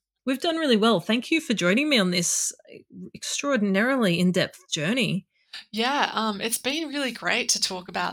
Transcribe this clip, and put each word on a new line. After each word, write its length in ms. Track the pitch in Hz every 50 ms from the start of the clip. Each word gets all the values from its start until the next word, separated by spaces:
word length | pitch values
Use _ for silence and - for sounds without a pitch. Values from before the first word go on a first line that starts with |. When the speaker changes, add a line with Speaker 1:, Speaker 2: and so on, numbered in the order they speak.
| _ _ _ _ -
Speaker 1:
We've 140 | 254 269 262
done 160 | - 339 320
really 200 | 330 320 277 233
well. 240 | 208 208 233 220 170
Thank 300 | - - 220 254 233 -
you 100 | 320 320
for 140 | 311 - 233
joining 340 | 175 175 175 190 254 294 311
me 100 | 285 226
on 120 | 190 180
this 420 | 175 180 175 - - - - - - _ _ - - - - _ - 190 180 - -
extraordinarily 1040 | - - - - - - 285 269 226 208 202 190 190 226 254 269 254 226 185 170 175
in-depth 500 | 180 180 180 185 147 - - - - -
journey. 560 | - 165 147 170 240 269 214 147 156 190 - _ _ _ _ _ - - - - -
Speaker 2:
Yeah, 380 | 214 226 254 285 285 220 - -
um, 300 | 208 220 220 202 190 -
it's 160 | 226 233 -
been 300 | - 247 285 320 330 285
really 220 | 269 294 277 247
great 380 | 240 - 175 175 190 240 240 240
to 100 | - -
talk 280 | - - 190 180 180 180
about, 240 | 175 196 180 180